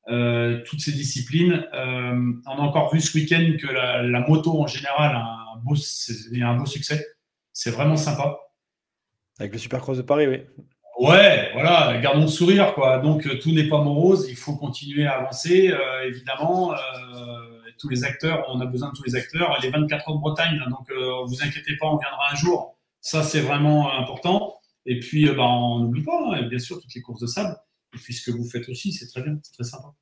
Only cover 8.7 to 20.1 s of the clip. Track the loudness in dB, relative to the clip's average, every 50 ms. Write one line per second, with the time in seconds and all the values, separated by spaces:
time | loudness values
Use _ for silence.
8.7 | _ _ _ _ _ _ _ _ _ _ _ _ _ _ -10 -10 -8 -10 -8 -6
9.7 | -8 -6 -4 -4 -4 -4 0 0 2 4 4 2 2 -2 -6 -16 _ -20 -20 _
10.7 | _ _ _ -14 -2 2 6 8 10 10 10 10 8 6 0 -4 -4 0 2 4
11.7 | 6 6 6 4 2 0 2 2 4 4 4 4 4 4 4 6 6 6 6 4
12.7 | 2 2 4 4 4 4 2 2 0 0 0 -4 -6 -2 0 2 2 2 2 4
13.7 | 2 2 2 2 2 4 6 6 6 4 2 -4 -8 -10 -8 -8 -8 -6 -8 -8
14.7 | -10 -10 -10 -6 -2 -2 0 0 -2 -2 -4 -6 -6 -6 0 4 6 6 6 6
15.7 | 4 0 -2 -4 -4 -4 -6 -6 -8 -8 -8 -8 -6 -4 -2 0 0 0 0 -2
16.7 | -2 -6 -6 -8 -10 -12 -14 -16 -16 -16 -14 -14 -14 -14 -16 -18 -20 -20 -20 -20
17.7 | _ _ -8 -4 -4 -2 -2 -4 -6 -4 -2 -2 -2 -2 -4 -4 -4 -4 -4 -4
18.7 | -4 -6 -6 -8 -10 -8 -6 -4 -4 -4 -6 -4 -4 -2 0 0 0 -2 -2 -2
19.7 | 0 0 0 0 -2 -4 -4 -4